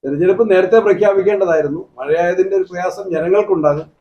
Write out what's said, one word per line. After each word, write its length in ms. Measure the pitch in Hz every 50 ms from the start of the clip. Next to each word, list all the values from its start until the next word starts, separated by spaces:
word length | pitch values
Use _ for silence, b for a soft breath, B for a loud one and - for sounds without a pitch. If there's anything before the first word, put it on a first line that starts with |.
| -
തെരഞ്ഞെടുപ്പ് 400 | 135 143 143 175 185 196 190 233 214
നേരത്തെ 260 | 190 185 185 185 226 226 214
പ്രഖ്യാപിക്കേണ്ടതായിരുന്നു. 960 | 208 190 170 208 202 196 196 185 202 208 196 190 175 165 160 151 139 147 170 190 _ _
മഴയായതിൻ്റെ 580 | 123 131 143 156 170 175 175 180 180 185 190 196 190
ഒരു 60 | 185 180
പ്രയാസം 360 | 180 180 180 185 185 202 196 190 165
ജനങ്ങൾക്കുണ്ടാകും. 720 | 156 160 175 190 208 208 202 190 165 151 147 143 151 156 - _ _